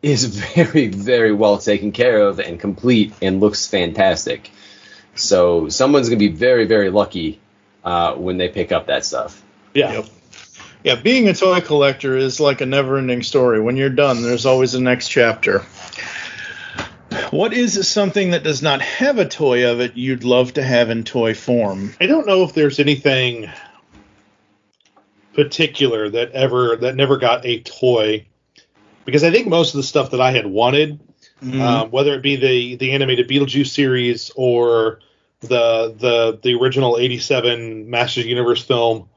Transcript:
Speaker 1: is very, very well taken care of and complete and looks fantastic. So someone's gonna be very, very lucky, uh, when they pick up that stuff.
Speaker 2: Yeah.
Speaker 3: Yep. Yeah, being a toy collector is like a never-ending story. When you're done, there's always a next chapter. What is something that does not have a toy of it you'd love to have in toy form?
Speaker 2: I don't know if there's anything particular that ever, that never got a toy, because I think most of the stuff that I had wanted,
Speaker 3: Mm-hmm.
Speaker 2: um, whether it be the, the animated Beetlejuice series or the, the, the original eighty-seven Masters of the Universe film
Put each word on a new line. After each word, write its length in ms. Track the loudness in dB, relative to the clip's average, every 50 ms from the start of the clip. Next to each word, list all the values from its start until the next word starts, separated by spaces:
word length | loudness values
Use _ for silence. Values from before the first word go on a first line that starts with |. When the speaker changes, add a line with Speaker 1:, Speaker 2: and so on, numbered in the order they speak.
Speaker 1:
is 220 | 2 0 0 0 0
very, 600 | -4 -4 -8 -10 -2 2 2 2 4 4 2 2 2
very 460 | -2 -6 -2 0 2 4 4 2 2
well 240 | 4 4 4 4 2
taken 340 | 2 0 -2 0 -2 -4
care 300 | -2 2 2 2 4 4
of 180 | 4 2 2 -2
and 180 | -8 -8 -10 -8
complete 540 | -6 -6 -6 -2 0 2 2 2 2 0 -2 -4
and 200 | -2 0 0 2
looks 260 | 2 2 2 0 -8 -4
fantastic. 840 | -2 -2 -2 -2 0 2 2 2 2 0 -4 -6 -8 -8 -10 -20 -20 -20 -20 -20 -20 -20 -20 -20 -20 -20 -20 _ _
So 520 | -8 -2 0 2 4 4 4 2 0 0 -2
someone's 400 | -2 0 2 4 4 2 2 2
gonna 120 | 2 2
be 100 | 2 0
very, 360 | 0 2 2 2 4 4 4
very 240 | 2 2 2 2 2
lucky, 500 | 2 0 0 0 -4 -6 -6 -6 -8 -10 _ _ _ _ _ _ _ _ _
uh, 300 | -4 -2 0 0 0 -2
when 240 | -4 -6 -4 -4 -2
they 100 | -4 -4
pick 240 | -4 -6 -4 -2
up 160 | -2 -4 -2 -2
that 160 | -4 -4 -4
stuff. 400 | -4 -6 -6 -8 -8 -12 -20 -20 _ _ _ _ _ _
Speaker 2:
Yeah. 180 | 0 0 0 -2
Speaker 3:
Yep. 120 | -8 -10 -10 -16 _ _ _ -20 -20 -20 -20 _ -20 -20 -20 -20 _ _
Yeah, 100 | 0 0
being 320 | 2 2 2 2 4 4 2
a 60 | 2
toy 260 | 2 2 2 2 2
collector 560 | 0 0 2 2 2 2 0 -2 -4 -2 0
is 240 | 0 0 -2 0 0
like 220 | 0 0 2 0
a 40 | -2
never-ending 580 | -2 0 0 0 0 -2 -2 0 -2 -2 -4 -4
story. 360 | -2 0 2 2 4 2 2
When 160 | 2 0 0
you're 140 | 0 0 0
done, 320 | 2 2 2 2 2 0 0
there's 220 | -2 -2 0 2
always 300 | 2 4 4 4 2 0
a 40 | 0
next 280 | 2 2 0 0 -2 -2
chapter. 560 | 2 4 4 4 2 0 0 0 0 0 -2 -4 -20 -20 -20 -18 -16 -14 -14 -14 -12 -12 -14 -14 -14 -14 -14 -14 -14 -16 -16 -16 -12 -12 -12 -12 -14 -20 -14 -10 -8 -8 -6 -4
What 220 | -2 -2 -2 0 0
is 340 | 0 0 0 0 -2 -2 -2
something 420 | 0 0 0 0 0 0 0 0
that 120 | 0 0 0
does 180 | -2 -4 -2
not 200 | 0 0 0 0
have 360 | -2 -6 -4 -2 0 0 2 0
a 60 | 0 -2
toy 420 | -2 -2 0 2 2 4 2 2
of 120 | 0 0
it 160 | -2 -4 -4 -6
you'd 260 | -4 -4 -4 -2 0
love 300 | 2 4 4 2 2 0
to 100 | -4 -2
have 260 | 2 2 2 4 2
in 140 | 0 -4 -4
toy 300 | -4 -2 -2 0 0 -2
form? 600 | -4 -2 0 0 0 0 0 -4 -6 -8 -10 -12 -10
Speaker 2:
I 60 | -2
don't 200 | 0 0 0 2
know 180 | 2 2 2 2
if 100 | 0 2
there's 260 | 0 0 0 2 0
anything 720 | 0 0 0 0 0 0 0 2 0 -2 -4 -6 -12 -14 -16 -20 -20 -20 _ _ _ _ _ -20 _ _ _ _ _ _ _ _ _ _ _ _ _ _ _ _ _ _ _ _ _ _ _ _ _ _ _
particular 760 | 0 0 0 0 -2 -2 -2 0 0 0 0 0 0 -2 -2
that 220 | -2 -2 -4 -4
ever, 460 | -2 -2 -2 0 2 0 2 2 0 0
that 180 | -2 -4 0
never 220 | 0 2 2 2 2
got 280 | 2 0 0 0 0
a 160 | -4 -6 -4
toy, 640 | -6 -14 -10 0 2 2 4 4 2 0 0 -4 -6 _ _ _ _ _ _ _ _ _ _ _ _ _ _ _ _
because 180 | -8 -4 0 0
I 80 | 2
think 160 | 2 2 0 2
most 260 | 0 0 0 0 -2
of 40 | -6
the 60 | -8
stuff 280 | -2 -2 -2 -2 -2
that 100 | -2 0
I 100 | 0 2
had 140 | 0 0 -4
wanted, 540 | -4 -2 0 0 2 2 2 0 -2 -4 -14 _ _ _ _ _ _ _ _
Speaker 3:
Mm-hmm. 200 | -12 -8 -6 -2
Speaker 2:
um, 280 | 0 0 0 0 -2 -2
whether 220 | -2 0 0 0 0
it 60 | -2
be 140 | -2 -2 -2
the, 400 | 0 0 2 2 2 0 -4 -8
the 160 | -6 -4 -2
animated 380 | 0 0 0 2 2 2 2 2
Beetlejuice 380 | 2 0 0 2 0 -2 -2 -2
series 600 | 0 0 0 2 2 0 0 -2 -2 -4 -6 -14 -8
or 640 | -2 0 2 2 2 2 4 2 2 2 0 -2 -6 _ _ _ _ _ _ _ _
the, 560 | -6 -2 0 2 2 2 2 0 0 -4 -6 -4
the, 400 | -2 0 2 2 2 0 -2 -2 -2
the 100 | -2 0
original 420 | 2 0 0 0 0 0 2 2 2
eighty-seven 920 | 0 -2 -2 -4 -4 -2 -2 0 0 0 -2 -2 -6 -10 -12 -12 -12 -6
Masters 340 | -2 -2 -2 -2 -2 -6 -4
of 0 |
the 40 | -4
Universe 300 | -2 -2 0 0 0 0
film 460 | 0 -2 0 0 2 0 0 -2 -6 _ _